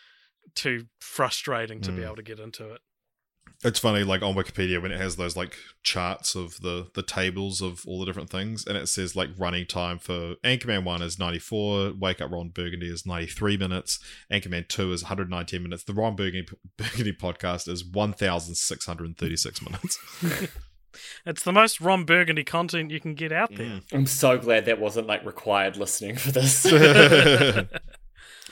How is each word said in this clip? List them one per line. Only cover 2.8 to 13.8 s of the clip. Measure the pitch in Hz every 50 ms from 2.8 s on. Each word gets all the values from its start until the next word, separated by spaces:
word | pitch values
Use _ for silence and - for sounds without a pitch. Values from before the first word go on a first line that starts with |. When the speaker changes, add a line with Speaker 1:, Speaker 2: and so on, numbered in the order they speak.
| _ _ _ _ _ _ _ _ _ _ _ _ _ - _ _ -
Speaker 2:
It's | 120 107 -
funny, | - 117 107 104 101
like, | 98 95 95 101
on | 101 98
Wikipedia, | 95 92 - - - 95 90 90 87
when | 87 92
it | 90 90
has | 95 92 85
those, | 85 90 87 82
like, | 92 90 90 - - - - - _ -
charts | - - 95 90 87 92 - - - -
of | 95 90 85 - - 90
the, | 90 87 87 90 87 -
the | - 92
tables | - - 98 95 95 90 98 98 98 95 90
of | 98 92 87 85 -
all | - 92 92
the | 95
different | 95 90 98 - -
things, | - 95 98 107 113 107 -
and | - 101 101
it | 71 -
says, | - - 92 87 -
like, | 95 90 69 85
running | 92 92 87 87 90 90
time | - - 90 87 87 87 87
for | - - 90 87 85 85 87
Anchorman | - - 120 127 123 - 120 110 98 92
one | 90 87 85 85
is | 85 87 92
ninety-four, | 92 87 85 85 - - 113 107 104 104 101 98 98 101 - 98
Wake | 95 95 90 - -
Up | 69
Ron | 87 87 85 85
Burgundy | 85 - 87 87 85 87 87 87
is | 85 85 -
ninety-three | 92 90 85 82 80 - - 107 104 101 98
minutes, | 98 92 92 92